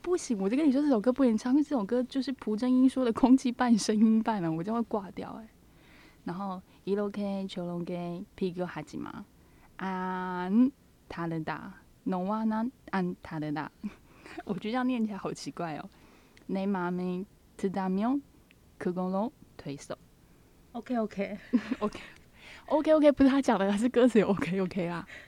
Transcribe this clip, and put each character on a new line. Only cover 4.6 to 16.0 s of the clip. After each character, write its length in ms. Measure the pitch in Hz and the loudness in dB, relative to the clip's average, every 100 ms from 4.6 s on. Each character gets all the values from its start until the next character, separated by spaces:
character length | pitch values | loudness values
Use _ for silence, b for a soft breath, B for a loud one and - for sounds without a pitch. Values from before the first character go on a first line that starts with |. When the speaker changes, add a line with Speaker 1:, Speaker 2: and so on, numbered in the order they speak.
Speaker 1:
就 100 | 175 | -2
会 80 | 226 | -2
挂 280 | 226 220 190 | -2 -4 -6
掉 220 | - 185 | -12 -12
欸。 160 | 202 220 _ _ b b b b b | -12 -16 _ _ b b b b b
然 120 | - 175 | -10 -8
后 260 | 196 185 - b | -6 -8 -12 b
이 100 | - 202 | -4 -2
렇 140 | 202 | -2
게 360 | 202 202 196 190 | -4 -4 -4 -6
저 140 | - 175 | -6 -6
렇 180 | 175 | -6
게 400 | 175 180 175 175 202 - | -6 -6 -6 -8 -12 -6
비 180 | 185 | -6
교 100 | 175 175 | -4 -6
하 160 | - | -8
지 120 | 147 - | -10 -10
마。 260 | - - 208 _ b b b - | -10 -12 -16 _ b b b -10
안 920 | 190 185 185 185 185 180 180 208 254 - _ _ _ | -6 -4 -4 -6 -6 -6 0 4 4 0 _ _ _
다 200 | - 170 | -10 -6
르 140 | 165 | -6
다。 280 | 156 151 - 190 _ _ - | -6 -8 -10 -18 _ _ -6
너 180 | 185 | -4
와 220 | 185 214 220 | -4 -2 -2
난 240 | 220 233 - - | -2 -4 -8 -6
안 220 | 190 180 180 | -4 -4 -6
다 160 | - 160 | -10 -8
르 120 | 151 | -6
다。 160 | 151 147 _ | -6 -8 _
<laughs> 600 | 202 - _ - - - | -14 -14 _ -20 -18 -16
我 100 | - | -8
觉 140 | 190 214 | -8 -4
得 20 | |
这 60 | 247 | -2
样 100 | 254 | -2
念 180 | 247 | -2
起 80 | 220 | -4
来 60 | 196 | -4
好 140 | 170 | -8
奇 180 | - - | -8 -12
怪 260 | - 170 151 | -8 -8 -8
哦。 140 | - b | -12 b